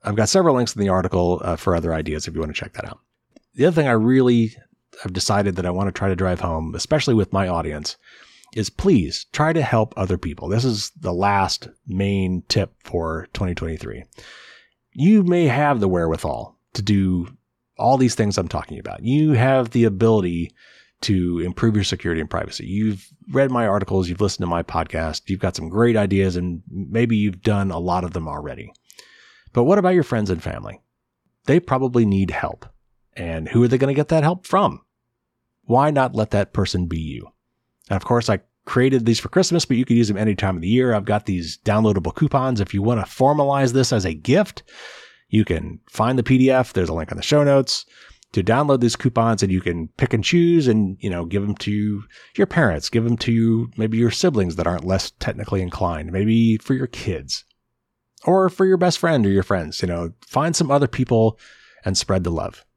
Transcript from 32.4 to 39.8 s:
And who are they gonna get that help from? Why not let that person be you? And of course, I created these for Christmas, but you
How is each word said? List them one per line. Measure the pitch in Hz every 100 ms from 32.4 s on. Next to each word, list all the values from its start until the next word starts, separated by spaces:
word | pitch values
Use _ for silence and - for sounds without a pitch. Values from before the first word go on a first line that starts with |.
| - - - _ _ _ _ -
And | 87 80 78
who | 120
are | 120
they | 127
gonna | 135
get | 139 147
that | 160
help | 147 180 -
from? | 190 202 - _ _ _ _ _ _ _ _
Why | - 120 147
not | 143 127
let | 110 107
that | 120 101
person | - 95 90 87
be | 82
you? | 78 64 - _ _ _ _ _ _
And | 98
of |
course, | - 120 113
I | 101 _ _
created | - - 131 131
these | 113 113
for | -
Christmas, | - 185 170
but | -
you | 120